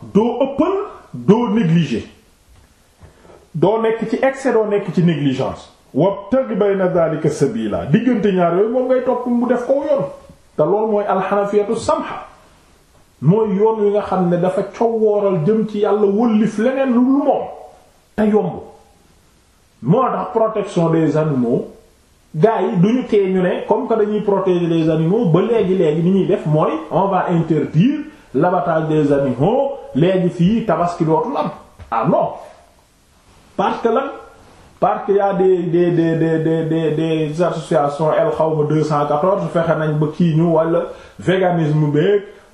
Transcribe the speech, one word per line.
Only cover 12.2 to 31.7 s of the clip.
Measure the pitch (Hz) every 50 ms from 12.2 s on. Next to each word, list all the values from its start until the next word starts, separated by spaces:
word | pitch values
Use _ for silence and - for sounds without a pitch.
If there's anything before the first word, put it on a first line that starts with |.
| - - - - - - _ _ _ _ _ _ _ _ _ _ _ _ _ _
Mooy | 117 147 196 220 220 208 190
yoon | 202 214 220 220 214
wi | 208 202
nga | 202 208
xam | 202 - 190 185 180 175
ne | 175
dafa | 170 170 180 - 208 196 - -
coowooral | - 233 226 226 220 220 214 208 208 202 196 185 165 147
jëm | 208 220 220 214 -
ci | - 208
Yàlla | 208 202 208 214 196
wëllif | 196 196 214 247 233 214 214 220 - -
leneen | 208 220 262 269 269 269 269 233
lu | 240
dul | 254 262 277 285 285
moom. | 277 226 - - - - - - - - - - _ _ _ _ _ _
Te | - 220
yomb. | 208 214 208 185 165 - - - - - - _ _ _ _ _ _ _ _ _ _ _ _ _ _ _ _ _ _ _ _
Moo | - 123 190 254
tax | 247 233 - 180 - - -
protection | 220 220 220 - 208 190 - - 180 165 160
des | 160 165 160 143 147
animaux, | 156 160 156 139 127 120 117 131 190 - - - - - _ _ _ _ _ _ _ _ _ -
gars | 151 165 226 - -
yi | 190 226 226
duñu | 180 175 214 240 262 -
tee | - 226 202 196 185
ñu | 185 185
ne, | 180 180 226 254 -
comme | - 202 233 262
que | 240 233
dañuy | 208 208 208 214 208
protéger | - 202 196 190 190 185 180 175 175
les | 165 165 165 156 165
animaux, | 156 160 160 165 196 240 240
ba | 170 156 180
léegi, | 214 226 233 220 196 180 190
léegi | 190 170 151 151 170
ni | 165 180
ñuy | 196 190 165
def | 151 190 - -
mooy, | 156 151 156 175 226 311 311 - -
on | 143 165 196
va | 196 190 175 - 175
interdire | 175 165 - - 160 147 127 - - 151 196 277 311 302 - - - - - - -
l'abattage | 131 170 180 185 175 - 175 160 160 156 156
des | 156 151 147 139 143
animaux, | 139 139 131 120 120 143 196 240 269 277 - - - - - -
léegi | 127 160 180 190 185 175 175
fii | - - 170 190 226 226 -
tabaski | - 165 160 175 175 - - 165
dootul | 156 160 151 - 247 285
am. | 302 285 165 - - - -